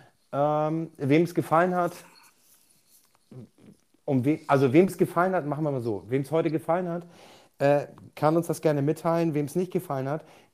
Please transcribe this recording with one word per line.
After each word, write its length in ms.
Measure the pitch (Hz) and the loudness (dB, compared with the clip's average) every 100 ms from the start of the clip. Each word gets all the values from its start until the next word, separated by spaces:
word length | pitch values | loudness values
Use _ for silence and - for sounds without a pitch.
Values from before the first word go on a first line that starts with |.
| - _ _ | -20 _ _
Ähm, 580 | 139 147 151 151 165 160 - | -2 0 0 -2 -4 -6 -4
wem's 360 | 135 151 170 | 2 4 2
gefallen 420 | 170 - 156 180 180 | -2 2 2 4 2
hat, 180 | 175 175 - _ _ _ _ _ _ _ _ _ _ _ _ 127 113 _ - - _ _ - | -2 -6 -20 _ _ _ _ _ _ _ _ _ _ _ _ -20 -20 _ -20 -20 _ _ -2
um 180 | 131 | 0
we-, 160 | 123 156 - | 0 -2 2
also 240 | 143 135 | 2 4
wem's 260 | 147 185 - | 4 4 2
gefallen 360 | 170 - 185 | -2 0 0
hat, 120 | 185 147 | 0 -4
machen 180 | 147 | -4
wir 80 | 156 | -4
mal 100 | 135 | -4
so. 220 | 117 101 95 | -4 -6 -4
Wem's 240 | 131 139 | -4 -2
heute 180 | 160 160 | -2 -2
gefallen 380 | 151 156 175 180 | -2 -2 -2 -2
hat, 180 | 175 175 - - - _ - | -6 -10 -20 -20 -20 _ -2
äh, 280 | 139 143 - - - - | 2 2 0 -12 -20 -2
kann 220 | 147 165 | 2 2
uns 100 | 170 | 0
das 140 | 156 | -2
gerne 200 | 160 147 | 0 2
mitteilen. 520 | 139 160 170 170 165 | 0 0 0 0 0
Wem's 220 | 147 143 180 | -2 -2 -4
nicht 160 | 185 | -4
gefallen 360 | 180 170 135 135 | -4 -4 -6 -4
hat, 160 | 156 - - _ | -6 -10 -20 _